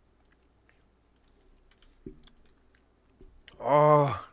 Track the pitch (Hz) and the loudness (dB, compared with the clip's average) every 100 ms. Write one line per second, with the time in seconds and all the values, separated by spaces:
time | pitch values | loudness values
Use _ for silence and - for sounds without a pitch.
0 | _ _ _ _ _ _ _ _ _ _ | _ _ _ _ _ _ _ _ _ _
1 | _ _ _ _ _ _ _ _ _ _ | _ _ _ _ _ _ _ _ _ _
2 | - - _ _ _ _ _ _ _ _ | -20 -20 _ _ _ _ _ _ _ _
3 | _ _ - _ - - 113 147 151 151 | _ _ -20 _ -20 -12 -2 2 4 2
4 | 143 107 - | 0 -6 -14